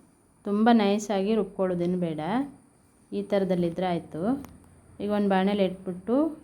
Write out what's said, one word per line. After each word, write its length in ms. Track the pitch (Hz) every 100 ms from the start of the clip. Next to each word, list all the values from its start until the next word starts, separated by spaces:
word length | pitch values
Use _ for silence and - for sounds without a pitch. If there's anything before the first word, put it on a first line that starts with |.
| _ _ _ _
ತುಂಬ 240 | - 202 220
ನೈಸಾಗಿ 640 | 233 202 208 208 202 196
ರುಬ್ಕೊಳ್ಳೋದೇನು 640 | 220 202 - 190 175 175 180
ಬೇಡ, 220 | 175 151 156 233 285 - _ _ _ _ -
ಈ 100 | 202
ಥರದಲ್ಲಿದ್ದರೆ 640 | 202 202 190 180 175 170 185
ಆಯಿತು. 360 | 170 - 156 190 285 - - - - - -
ಈಗ 100 | 202
ಒಂದು 180 | 208 202
ಬಾಣಲೆ 360 | 190 190 208
ಇಟ್ಬಿಟ್ಟು 520 | 185 185 - 180 - 254 320 -